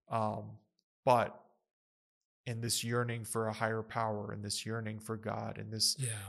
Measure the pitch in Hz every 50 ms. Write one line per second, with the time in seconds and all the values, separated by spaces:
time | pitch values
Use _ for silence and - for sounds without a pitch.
0 | _ - 117 113 110 107 104 107 107 107 107 - _ _ _ _ _ _ _ _
1 | - 131 123 117 101 - - - - - _ _ _ _ _ _ _ _ _ _
2 | _ _ _ _ _ _ _ _ - 123 117 113 117 113 - - 117 117 120 120
3 | 120 117 117 117 107 - - 113 110 110 110 113 120 110 110 110 107 - - 117
4 | 113 110 104 104 101 107 107 104 104 104 - - - 110 113 113 110 110 107 107
5 | 110 - 113 104 107 107 107 110 110 110 - 104 107 107 110 107 - - - 143
6 | 127 117 110 104 101